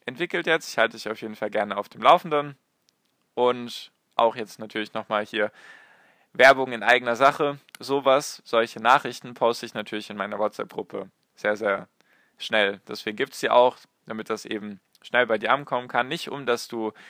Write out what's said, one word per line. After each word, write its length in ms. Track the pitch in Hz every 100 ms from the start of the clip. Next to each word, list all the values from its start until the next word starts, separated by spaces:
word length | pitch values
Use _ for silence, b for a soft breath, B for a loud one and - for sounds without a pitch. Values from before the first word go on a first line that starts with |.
| -
entwickelt 400 | 127 175 175 170
jetzt. 260 | 165 -
Ich 60 | -
halte 180 | 113 110
dich 120 | 107
auf 120 | 110
jeden 160 | 113 107
Fall 140 | 107
gerne 260 | 107 104 101
auf 140 | -
dem 120 | -
Laufenden. 540 | 117 175 170 147 143 139 _ _ _ _ _ _ _
Und 580 | - 123 123 120 - - _ _ -
auch 180 | 117
jetzt 240 | 120 107 -
natürlich 360 | 110 113 107
nochmal 300 | 110 107 107
hier 280 | 107 107 104 b b b b b b b b
Werbung 400 | - 127 135 131
in 100 | 117
eigener 340 | 104 123 123 113
Sache. 420 | 139 139 143 143 _ -
Sowas, 640 | 123 139 135 135 143 -
solche 360 | - 117 113 113
Nachrichten 540 | 113 139 127 120 127
poste 320 | 123 117 117 120
ich 80 |
natürlich 360 | 110 107 110 -
in 60 | 104
meiner 220 | 101 104
WhatsApp-Gruppe 720 | 107 - 98 - 104 101 95 _ _ _
sehr, 200 | 104 107
sehr 300 | 107 98 - _ _ _ _ _
schnell. 440 | - 110 101 101 -
Deswegen 280 | 113 - 107
gibt's 220 | 135 -
die 100 | 123
auch, 280 | 117 123 - _ _ -
damit 220 | 110 107
das 160 | 110
eben 360 | 113 110 104 98 _ _
schnell 220 | - 120
bei 140 | 120 107
dir 140 | 107
ankommen 340 | 135 147 127 123
kann. 220 | 123 127
Nicht 200 | 170 -
um, 180 | 143 123
dass 200 | 120 -
du, 260 | 117 110 B